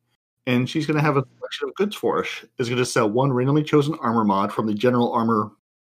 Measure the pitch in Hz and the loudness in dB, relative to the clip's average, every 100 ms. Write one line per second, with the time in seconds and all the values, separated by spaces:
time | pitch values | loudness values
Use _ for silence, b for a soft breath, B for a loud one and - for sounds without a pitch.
0 | _ _ _ _ 127 123 123 165 143 151 | _ _ _ _ -2 -2 0 -4 -2 0
1 | 151 139 135 - - - - - 208 - | 2 0 -2 -10 -14 -8 -6 -4 -4 -2
2 | 110 80 - - - - 117 127 123 131 | -2 -2 -4 -8 -12 -6 -2 -2 0 2
3 | 107 120 139 123 131 151 151 151 143 - | 2 2 0 2 2 0 2 2 2 -2
4 | 117 113 104 98 104 - 110 104 123 123 | 0 2 2 2 0 -2 -2 2 2 2
5 | 120 120 113 110 107 _ _ _ | 2 0 2 0 -2 _ _ _